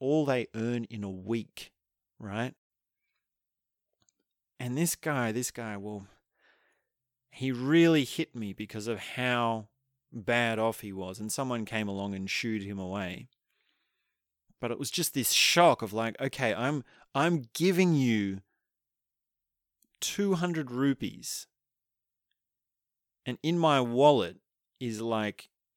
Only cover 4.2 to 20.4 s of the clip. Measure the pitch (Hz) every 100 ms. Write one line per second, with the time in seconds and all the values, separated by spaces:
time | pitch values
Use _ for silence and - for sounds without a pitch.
4.2 | _ _ _ - 123 127 170 - 160 143
5.2 | 117 110 123 - 113 104 101 104 98 _
6.2 | _ _ _ _ _ _ _ _ _ _
7.2 | _ - 131 123 131 165 165 160 131 -
8.2 | 160 120 104 95 104 110 104 107 - -
9.2 | 127 123 117 113 107 _ _ _ _ 117
10.2 | 98 120 117 110 113 110 104 95 92 95
11.2 | 107 - 131 120 107 113 104 98 101 98
12.2 | 95 - 120 110 98 98 92 98 92 90
13.2 | 123 _ _ _ _ _ _ _ _ _
14.2 | _ _ _ - 120 117 139 - 165 139
15.2 | 117 - - 170 170 127 110 104 113 -
16.2 | 135 - 123 98 127 147 - - _ 139
17.2 | 160 170 120 - 170 180 180 156 127 110
18.2 | 98 95 - _ _ _ _ _ _ _
19.2 | _ _ _ _ _ _ _ - - -
20.2 | 202 180